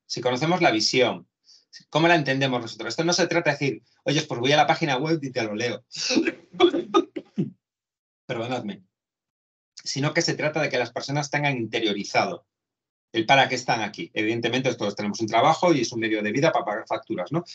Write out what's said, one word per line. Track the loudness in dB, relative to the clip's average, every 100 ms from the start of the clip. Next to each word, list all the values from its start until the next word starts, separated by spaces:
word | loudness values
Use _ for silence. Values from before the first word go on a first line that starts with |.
| -10
si | -4
conocemos | -2 0 2 4
la | 4
visión, | 2 2 4 2 0 -10 _ _ -20 _ -20 _
¿cómo | 2 4
la |
entendemos | 4 2 0 0 -2
nosotros? | -4 -8 -8
Esto | -2
no | 0
se | 2 2
trata | 2 0
de | 0
decir, | -2 -4 _ _
"Oye, | -2 -2
pues | -2 -2
voy | 2
a | 4
la | 4
página | 2 0 0
web | 0 -2
y | -2
te | -4
lo | -4
leo". | -2 -4 -4 _ -8 0 0 0 -4 -6
<laughs> | 2 2 2 0 0 0 -6 -10 -6 -6 -8 _ _ _ _ _ _ -8
Perdonadme. | -6 -4 -6 -6 -10 _ _ _ _ _ _ _ _ _ -16
Sino | -8 -4 -2
que | 0
se | 0
trata | 0 -2 -2
de | -2
que | -2
las | -2
personas | -6 -4 -4 -2
tengan | -2 0 -2
interiorizado | -2 -2 -2 -2 -2 0 0 -2 _ _ _ _ _ _ _
el | -2 2
para | 4 4
qué |
están | 0 -2 -2
aquí. | -4 -8 -8
Evidentemente, | -4 -2 0 0 0 -2
todos | -2 -4 -4
tenemos | -4 -4
un | 0
trabajo | 4 4 4 4
y | 2
es | 0
un | -2
medio | -2 -2
de | -2
vida | 0 2
para | 2
pagar | -2 -6 -6
facturas, | -8 -6 -6 -4
¿no? | -4 -6